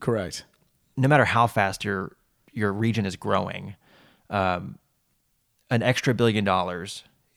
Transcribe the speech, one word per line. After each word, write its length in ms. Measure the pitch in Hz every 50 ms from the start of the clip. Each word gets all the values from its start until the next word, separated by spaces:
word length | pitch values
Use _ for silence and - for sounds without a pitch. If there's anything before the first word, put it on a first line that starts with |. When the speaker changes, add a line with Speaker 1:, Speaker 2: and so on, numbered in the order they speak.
Speaker 1:
Correct. 440 | - - 117 107 92 85 - - - _ _ _ _ _ _ _ _ _ _
Speaker 2:
No 100 | - 127
matter 180 | 139 151 139 120
how 220 | - - 117 120
fast 380 | 113 - 110 101 95 95 - -
your, 320 | 104 98 95 92 - - _ _ _ _ _ _ _
your 200 | - 113 107 101
region 340 | 98 104 113 117 104 113 98
is 100 | 95 90
growing, 600 | - - 107 101 95 95 95 92 92 95 101 101 - _ _ _ _ _ _ _ _ _ -
um, 500 | 104 101 95 92 90 90 95 - - - _ _ _ _ _ _ _ _ _ _ _ _ _ _ _ _ _ -
an 120 | 127 117
extra 300 | 107 123 127 - - 143
billion 320 | 120 101 120 117 107 107 104
dollars 600 | 98 92 92 90 90 90 85 90 98 - - - _ _ _ _ _ _